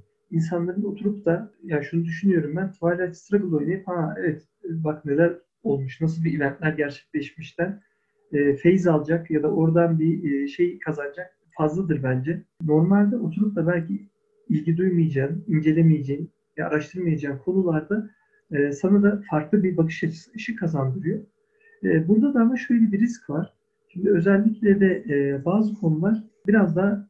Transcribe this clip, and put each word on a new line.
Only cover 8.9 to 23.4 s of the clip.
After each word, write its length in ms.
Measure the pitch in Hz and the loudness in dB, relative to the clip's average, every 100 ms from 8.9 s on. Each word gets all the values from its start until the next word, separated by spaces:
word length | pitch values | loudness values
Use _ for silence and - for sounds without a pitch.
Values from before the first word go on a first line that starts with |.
| 151 147 165 - | 2 2 -2 -2
ya 120 | 151 | -2
da 80 | 147 | 0
oradan 440 | 196 160 165 170 160 | 2 2 4 4 2
bir, 340 | 160 165 170 | 2 0 -2
e, 160 | 139 139 | -2 -4
şey 300 | 139 175 175 | -2 -2 -2
kazanacak 600 | 160 147 143 160 180 _ _ - | -8 -6 -8 -10 -14 _ _ -4
fazladır 440 | 156 165 185 143 | -2 -2 -2 -2
bence. 400 | 131 127 131 170 - - | -2 -2 -4 -6 -10 -8
Normalde 540 | 160 151 175 202 208 240 | 0 2 4 4 4 0
oturup 400 | 165 160 214 196 | -4 -2 -2 0
da 100 | 165 | 0
belki 420 | 175 165 196 - _ _ _ - | -2 -2 -8 -10 _ _ _ -4
ilgi 280 | 151 165 165 | -2 0 0
duymayacağın, 680 | 190 175 156 135 135 165 - | 2 2 2 0 -2 -4 -2
incelemeyeceğin 840 | 156 156 156 165 151 135 143 165 _ _ - | 0 2 4 4 4 0 -6 -8 _ _ -8
ya 120 | 156 | -4
araştırmayacağın 680 | 151 151 180 175 151 147 135 | -4 -4 -6 -4 -2 -4 -6
konularda, 720 | - 185 180 160 151 208 208 _ _ _ _ | -2 0 0 0 -2 -4 -6 _ _ _ _
e, 200 | 143 143 | -2 -2
sana 300 | 143 185 202 | 0 2 4
da 200 | 202 208 - | 4 2 -2
farklı 320 | 156 151 214 | -4 0 2
bir 140 | 185 165 | 2 2
bakış 280 | 160 - | 0 -2
açısı, 260 | 160 - - 220 | -6 -6 -14 -12
ışık 220 | - 226 | -10 -6
kazandırıyor. 640 | 170 151 131 127 165 214 - _ _ _ _ _ | -4 -2 -2 -2 -4 -6 -8 _ _ _ _ _
E, 240 | 185 160 160 | 0 2 4
burada 260 | 220 285 | 4 4
da 60 | 269 | 4
ama 160 | 233 254 | 2 2
şöyle 360 | - 240 220 | 0 2 2
bir 80 | 196 | 2
risk 300 | 240 - - | 0 -2 -6
var. 220 | 151 | -6